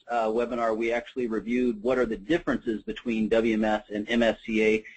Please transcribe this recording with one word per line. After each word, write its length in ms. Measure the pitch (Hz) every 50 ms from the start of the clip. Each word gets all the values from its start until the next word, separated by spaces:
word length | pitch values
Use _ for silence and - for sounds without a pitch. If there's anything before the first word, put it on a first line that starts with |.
| _ -
uh, 160 | 120 117 110 110
webinar, 460 | 110 120 120 117 123 117 117 113 110
we 180 | 110 117 117
actually 340 | 117 120 - - - 131 123
reviewed 560 | 110 113 104 95 113 123 127 123 123 110 101
what 160 | 104 127 127 127
are 80 | 120
the 100 | 110 110
differences 680 | 98 98 147 165 - - 151 123 107 - 120 110 104
between 460 | - 110 104 - - 120 113 110 110 104
W 260 | 110 113 113 117 110
M 100 | 107 110
S 200 | 107 107 107 - -
and 160 | 104 104 104 -
M 140 | 120 117
S 160 | 117 110 107 - -
C 160 | 117 110 107 110
A. 200 | 107 110 107 - - -